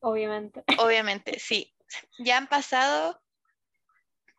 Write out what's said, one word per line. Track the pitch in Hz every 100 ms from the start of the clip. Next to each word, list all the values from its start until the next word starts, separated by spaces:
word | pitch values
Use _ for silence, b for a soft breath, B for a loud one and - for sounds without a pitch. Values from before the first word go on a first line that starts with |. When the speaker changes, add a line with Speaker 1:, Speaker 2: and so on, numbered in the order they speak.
Speaker 1:
Obviamente. | 226 220 214 214 208 - -
<laughs> | -
Speaker 2:
Obviamente, | 226 226 214 202 - 202
sí. | - 208 - _ _ B - -
Ya | 247 254
han | 269
pasado, | 285 - 254 269 294 320 - _ _ _ _ _ _ _ _ _ _ _